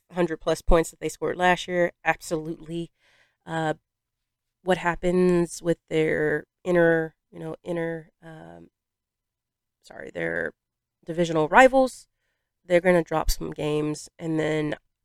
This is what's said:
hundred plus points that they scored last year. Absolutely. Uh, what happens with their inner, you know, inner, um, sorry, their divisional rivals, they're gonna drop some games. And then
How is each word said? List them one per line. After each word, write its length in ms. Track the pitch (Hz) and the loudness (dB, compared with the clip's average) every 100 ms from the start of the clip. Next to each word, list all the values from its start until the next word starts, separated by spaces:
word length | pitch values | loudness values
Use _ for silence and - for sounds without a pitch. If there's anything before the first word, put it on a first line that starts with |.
| _ | _
hundred 260 | 175 175 160 | -2 -2 -2
plus 240 | - 160 | -4 -4
points 300 | - 170 165 | 4 4 4
that 80 | - | -6
they 100 | 156 | -10
scored 280 | - 156 - | -6 -6 0
last 300 | 180 175 - | 2 2 0
year. 260 | 180 175 - | 0 0 -2
Absolutely. 880 | 160 160 - 165 156 165 160 170 165 _ _ _ _ _ - | -4 -4 -4 -6 -6 -12 -10 -10 -10 _ _ _ _ _ -10
Uh, 300 | 165 160 156 _ _ _ _ _ _ _ _ | -4 -4 -4 _ _ _ _ _ _ _ _
what 140 | 180 175 | -2 0
happens 840 | 180 165 180 180 180 175 170 - | 0 -2 0 2 4 4 0 -4
with 180 | 170 165 _ | -4 -4 _
their 560 | 160 156 160 151 151 - _ | -2 0 0 0 -2 -6 _
inner, 520 | 185 180 165 165 160 - _ | 0 4 4 4 -2 -10 _
you 80 | 175 | -14
know, 160 | 160 - | -14 -12
inner, 480 | - 170 165 165 160 _ | -8 -6 -6 -8 -14 _
um, 460 | 165 160 165 170 170 _ _ _ _ _ _ _ _ _ _ _ | -20 -20 -20 -20 -20 _ _ _ _ _ _ _ _ _ _ _
sorry, 280 | _ - - | _ -16 -14
their 400 | 175 82 85 82 - _ _ _ _ - | -8 -6 -4 -6 -8 _ _ _ _ -10
divisional 420 | 165 170 160 151 | -4 -2 0 4
rivals, 600 | 196 262 269 262 - - _ _ _ _ _ - | 6 8 6 0 -4 -20 _ _ _ _ _ 0
they're 160 | 175 | 2
gonna 220 | 180 180 | 4 2
drop 280 | 160 156 - | 2 -4 -2
some 200 | - 160 | -4 -6
games. 580 | 160 147 151 151 151 - _ | -6 -4 -2 -4 -6 -12 _
And 200 | 170 160 | -4 -2
then 360 | 156 156 151 - _ _ | -2 -2 -4 -6 _ _